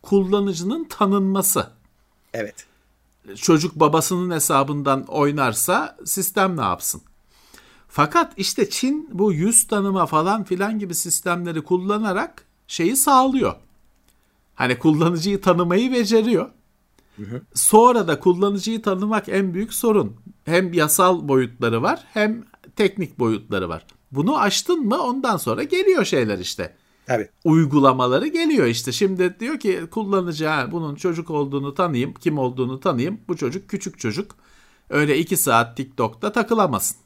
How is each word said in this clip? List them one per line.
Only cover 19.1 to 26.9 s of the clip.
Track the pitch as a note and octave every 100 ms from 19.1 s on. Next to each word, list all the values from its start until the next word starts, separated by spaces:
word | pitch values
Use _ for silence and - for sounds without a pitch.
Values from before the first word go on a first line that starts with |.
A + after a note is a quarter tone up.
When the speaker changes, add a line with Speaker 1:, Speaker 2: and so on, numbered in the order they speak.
| G#3+ G#3
Speaker 1:
en | F#3+ G3
büyük | F3 A3
sorun. | - A#3 G#3 A2 - - - -
Hem | E3+ F#3
yasal | E3+ D3+ - F3+ F3 D3
boyutları | C3+ B2 A#2+ A#2 A2+
var, | D#3+ D4 -
hem | A3 G#3+ A3+ - _ - -
teknik | G3+ - E3+ -
boyutları | A#2+ G#2 - G2 F2+
var. | E2 _ _ _
Bunu | C3 E3+ D4
aştın | G#3 - - F4 A3+
mı | C#4+
ondan | C4 C4 C4 F#3+
sonra | - -
geliyor | D4 F4+ G4+ F4+ G3
şeyler | D#3 A2+ G2
işte. | F2+ - E2+ _ _